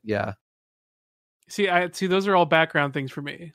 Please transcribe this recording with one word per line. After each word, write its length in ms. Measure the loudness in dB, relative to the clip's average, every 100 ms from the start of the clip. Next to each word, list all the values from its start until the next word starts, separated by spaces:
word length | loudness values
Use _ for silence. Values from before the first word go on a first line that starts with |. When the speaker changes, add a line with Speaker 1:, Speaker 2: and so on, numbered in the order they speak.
Speaker 1:
yeah. 300 | -6 -4 -4 -10 _ _ _ _ _ _ _ _ _ _ -10
Speaker 2:
See, 200 | -4 2
I 220 | 2 0
see 140 | -2 0
those 200 | 0 2
are 60 | 2
all 100 | 4
background 480 | 4 2 0 -2
things 160 | -4 -8
for 80 | -10
me. 300 | -12 -14 -16